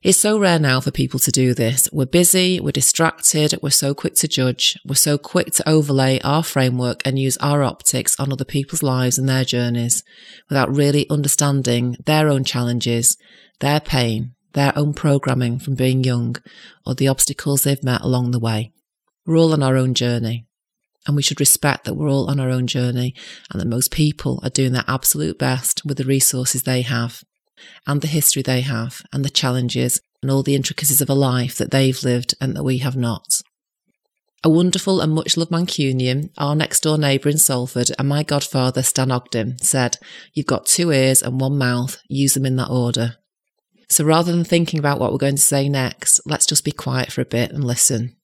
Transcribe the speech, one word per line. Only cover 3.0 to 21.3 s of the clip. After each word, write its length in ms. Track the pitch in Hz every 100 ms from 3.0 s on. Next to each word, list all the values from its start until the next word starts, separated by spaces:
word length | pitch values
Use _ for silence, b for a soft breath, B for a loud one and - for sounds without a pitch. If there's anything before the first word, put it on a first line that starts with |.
| 165 - - 151 151 151
we're 80 | 139
so 240 | - 139
quick 220 | 143 160 -
to 100 | 151
judge, 500 | - 127 123 - -
we're 120 | - 135
so 200 | - 147
quick 360 | - 180 -
to 160 | - -
overlay 500 | 156 147 135 131 135
our 200 | - 147
framework 600 | 160 - 127 123 123 -
and 160 | 127 135
use 160 | 131 127
our 260 | 147 147
optics 560 | 135 - - 127 - -
on 140 | 139
other 120 | 131
people's 380 | 135 147 135 170
lives 340 | 143 127 127 123
and 120 | 131
their 160 | 131
journeys 580 | 131 123 120 120 117 - - B B B B
without 260 | 139 131
really 340 | 139 143 143 -
understanding 840 | 151 143 - 147 139 127 120 123 123
their 240 | - 156 156
own 140 | 139
challenges, 760 | 131 123 120 120 117 117 117 - b b b b
their 180 | 139 147
pain, 560 | - 139 120 110 127 - _
their 220 | - 139 143
own 160 | 147
programming 680 | 143 156 143 - 127 123 123
from 160 | - 131
being 260 | 131 131
young, 320 | 127 120 120 123 B B B B
or 120 | - 131
the 100 | 135
obstacles 560 | 131 - 143 - 139
they've 220 | - 139
met 160 | 131 123
along 320 | - 127 123
the 80 | 123
way. 320 | 113 110 113 _ _ _ _ _
We're 120 | - 165
all 160 | 165
on 100 | 156
our 140 | 135 131
own 180 | 127
journey, 540 | 123 123 120 117 117 117 _ _ _ _ _ -
and 60 |
we 80 | 147
should 160 | 139